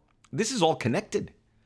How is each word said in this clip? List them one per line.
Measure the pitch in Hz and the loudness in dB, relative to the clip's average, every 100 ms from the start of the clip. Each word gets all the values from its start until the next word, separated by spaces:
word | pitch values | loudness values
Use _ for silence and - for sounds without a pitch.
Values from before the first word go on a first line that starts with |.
| _ _ - | _ _ -10
this | 135 226 | -4 -2
is | 262 | 2
all | 165 156 | 2 2
connected." | 120 147 - 208 - - _ _ | 0 -2 -2 -6 -6 -14 _ _